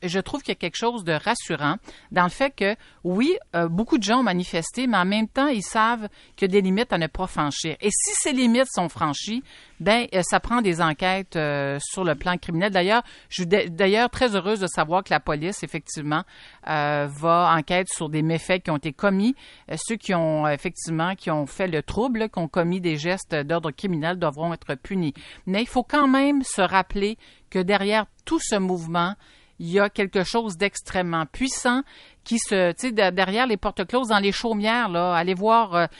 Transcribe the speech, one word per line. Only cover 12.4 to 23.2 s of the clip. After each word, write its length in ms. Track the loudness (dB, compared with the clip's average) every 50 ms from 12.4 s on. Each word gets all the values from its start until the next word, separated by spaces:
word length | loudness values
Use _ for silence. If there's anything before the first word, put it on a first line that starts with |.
| -4 -4 -2 0 0 2 2
D'ailleurs, 300 | 2 2 4 2 2 0 -2 -8 -20 -16 _
je 140 | -8 -6 0
suis 40 |
d-, 220 | 2 2 2 2 0
d'ailleurs 400 | 0 2 2 4 4 4 2 0
très 260 | 2 0 0 2 2
heureuse 260 | 0 0 0 0 -2
de 60 | -2
savoir 380 | -2 -2 -2 0 0 0 0 0
que 60 | 2
la 100 | 0 0
police, 420 | 0 -2 -2 -2 -4 -4 -6 -6 -8
effectivement, 640 | -8 -8 -10 -10 -10 -10 -8 -4 -2 -2 -2 -4 -6 -12 -20 -20 -20 -20 -14 -8
euh, 400 | -4 -2 0 0 0 0 0 -2 -4
va 460 | -4 -2 0 2 4 4 6 4 4
enquête 300 | 4 2 2 0 0 0 -2 -4
sur 160 | -6 -4 -2
des 140 | 0 0 0
méfaits 400 | 2 0 0 0 0 -2 0 0
qui 80 | -2
ont 80 | -4 -2
été 160 | -4 -6 -4
commis. 420 | -2 0 2 2 2 2 2 0 -2 -6 -18 -20 -20 _ -12
Euh, 60 | -10
ceux 200 | -8 -6 -6 -6
qui 180 | -6 -2 -2 0
ont, 320 | 0 0 0 0 0 0
euh, 40 | 0
effectivement, 640 | 0 -2 -4 -6 -8 -8 -8 -4 -2 -2 -2 -2 -4
qui 160 | -4 -4 -4
ont 140 | -2 -2 -2
fait 220 | -4 -4 -4 -2 -2
le 140 | -2 -2 -4
trouble, 380 | -4 -2 -2 -2 0 0 -2
là, 80 | -2 -2
qui 100 | -2 -4
ont 100 | -6 -2
commis 320 | 0 0 0 2 0 0
des 160 | 0 -2 -2
gestes 380 | -2 -2 -2 -4 -4